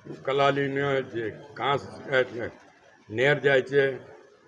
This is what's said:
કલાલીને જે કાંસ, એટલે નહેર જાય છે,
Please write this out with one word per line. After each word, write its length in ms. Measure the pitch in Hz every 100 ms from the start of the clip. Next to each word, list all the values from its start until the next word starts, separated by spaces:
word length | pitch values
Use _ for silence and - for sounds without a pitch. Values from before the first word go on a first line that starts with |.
| - -
કલાલીને 800 | - 135 139 139 139 139 143 135
જે 320 | 113 113 110 - -
કાંસ, 540 | - 123 139 - - 156
એટલે 420 | 135 123 117 101 - - _ - _ -
નહેર 300 | 110 135 143
જાય 220 | 139 135
છે, 340 | 131 139 135 123 - - - _